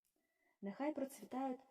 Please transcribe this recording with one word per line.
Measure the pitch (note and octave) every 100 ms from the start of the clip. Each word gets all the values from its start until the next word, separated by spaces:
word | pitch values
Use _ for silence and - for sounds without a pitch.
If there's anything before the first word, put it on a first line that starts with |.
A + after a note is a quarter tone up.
| _ _ _ _ _ -
Нехай | G3 G3+ D4
процвітають | C#4 C4+ - G3+ B3+ C4+ B3+ -